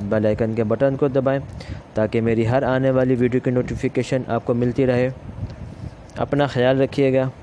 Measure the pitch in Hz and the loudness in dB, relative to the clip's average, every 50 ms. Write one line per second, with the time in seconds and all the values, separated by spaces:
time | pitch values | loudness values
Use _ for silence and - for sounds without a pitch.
0 | 101 101 110 110 107 107 107 104 117 110 113 113 113 107 113 113 139 139 135 131 | 0 0 0 2 2 2 2 2 0 0 0 -2 0 0 0 2 2 0 2 0
1 | 151 139 127 139 127 135 135 139 143 - - - - - - - - - - 110 | 0 0 2 2 2 2 0 -2 -4 -8 -12 -14 -12 -12 -12 -14 -14 -6 -2 -2
2 | 110 107 - 117 113 113 113 113 113 110 123 135 139 120 127 131 135 135 131 131 | 0 0 0 0 2 2 2 2 2 2 2 2 2 2 2 2 2 2 2 2
3 | 127 127 131 120 123 123 120 127 - 131 123 127 123 - 123 113 - 127 - 131 | 2 2 2 2 2 2 2 0 0 0 0 0 0 -2 -4 -4 -4 -2 -2 -2
4 | 123 - 135 131 123 - 113 113 - - 127 120 123 123 117 - 135 127 123 123 | -2 -2 -2 -4 -2 -2 -4 -2 0 0 0 0 0 0 0 2 2 2 2 2
5 | 127 131 131 - - - - - - - - - - - - - - - - - | 0 0 -2 -6 -12 -14 -10 -10 -10 -10 -10 -12 -14 -14 -14 -14 -14 -14 -14 -16
6 | - - - - 117 - - 143 143 135 - 127 123 127 135 135 135 131 - - | -18 -12 -6 -6 -4 0 0 0 0 0 2 2 2 4 4 2 2 0 2 2
7 | 139 135 131 131 131 131 - - | 2 2 2 2 0 0 -4 -8